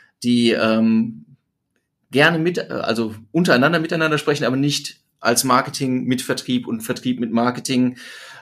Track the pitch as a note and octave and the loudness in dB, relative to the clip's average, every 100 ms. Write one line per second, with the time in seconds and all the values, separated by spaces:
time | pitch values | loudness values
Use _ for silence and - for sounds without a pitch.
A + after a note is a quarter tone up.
0 | _ - A#2+ A#2+ A#2 - A2 A2 A2+ A2 | _ -6 0 4 4 2 2 2 4 2
1 | A2+ - - _ _ _ _ _ _ _ | 0 -6 -18 _ _ _ _ _ _ _
2 | _ B2+ D#3 E3 E3+ F3 - B2+ - A2 | _ 2 4 2 0 -2 -6 -6 -4 -2
3 | A2 G#2 - E3 F3+ B2 C#3+ E3+ D#3+ E3+ | -4 -6 -4 0 2 4 4 2 -2 0
4 | D#3+ D3 - C#3+ B2 C3 C#3+ C#3+ - - | 0 0 0 0 0 0 0 -2 -6 -16
5 | _ _ - A#2+ C3 B2+ C#3 - C3 B2+ | _ _ -2 0 2 2 0 -4 -2 -2
6 | B2+ B2+ - B2+ - B2 B2 A2+ - B2 | -2 -2 -2 -4 -2 -4 -2 -8 -6 -6
7 | B2+ B2 A#2 A#2 B2 B2 - B2+ B2+ B2 | -4 -4 -2 0 0 -2 -2 0 0 -2
8 | - - - - | -16 -20 -20 -18